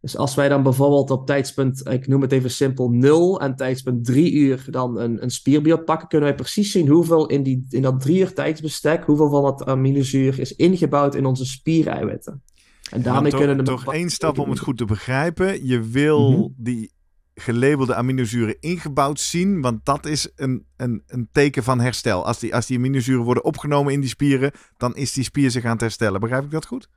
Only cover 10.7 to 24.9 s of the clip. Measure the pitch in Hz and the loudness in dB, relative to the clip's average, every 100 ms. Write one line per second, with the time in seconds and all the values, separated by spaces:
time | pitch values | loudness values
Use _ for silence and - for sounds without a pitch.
10.7 | 180 151 143 143 143 135 127 131 - - | 4 2 2 0 0 0 0 -4 -6 0
11.7 | 160 151 - - - - 135 _ _ _ | 2 0 -2 -6 -8 -12 -18 _ _ _
12.7 | _ - - 123 131 147 135 143 135 131 | _ -8 -4 0 2 2 2 2 2 0
13.7 | 127 127 151 175 - 160 139 139 127 - | -2 -4 -4 -4 -2 -2 -2 -4 -4 -4
14.7 | 123 113 107 - 131 165 165 185 196 131 | -4 -2 -4 -2 -2 -2 -2 -2 -2 -2
15.7 | 123 113 123 151 151 139 151 - 127 117 | -2 0 0 4 4 6 4 0 -4 -6
16.7 | 120 107 _ _ _ _ - - 120 135 | -6 -8 _ _ _ _ -10 -4 2 2
17.7 | 147 131 110 127 131 117 120 110 - 156 | 2 0 0 -2 -2 -2 -2 -2 -4 -6
18.7 | 175 156 143 139 147 - 170 190 190 127 | -6 -4 -2 -2 -2 -4 -2 0 0 -2
19.7 | 113 - 143 151 151 - - 135 127 _ | -2 -2 -4 -4 -6 -6 -6 -4 -4 _
20.7 | _ 127 113 _ 127 113 - 143 139 120 | _ -6 -6 _ -8 -2 2 2 2 -2
21.7 | 123 123 117 117 92 101 - 117 120 - | 0 0 -2 -2 -2 -2 -6 -4 -4 -2
22.7 | 127 127 135 120 131 117 120 - 156 147 | -2 -2 -2 0 0 0 0 0 -4 -2
23.7 | 143 143 143 131 - 143 135 139 - _ | 0 0 -2 -4 -2 0 2 0 -4 _
24.7 | _ 123 | _ -6